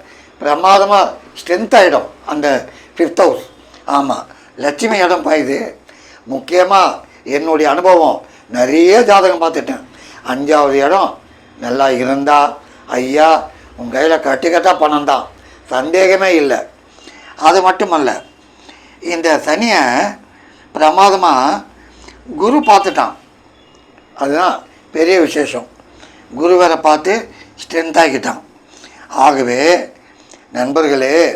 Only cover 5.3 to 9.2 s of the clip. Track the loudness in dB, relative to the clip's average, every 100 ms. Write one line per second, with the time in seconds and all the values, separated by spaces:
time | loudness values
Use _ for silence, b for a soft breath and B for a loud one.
5.3 | -2 -2 -4 -8 -14 _ B B B -12
6.3 | -12 -2 0 2 2 0 -4 -14 b -6
7.3 | -4 -2 0 0 0 4 4 4 -2 -8
8.3 | B B -4 0 4 4 4 4 4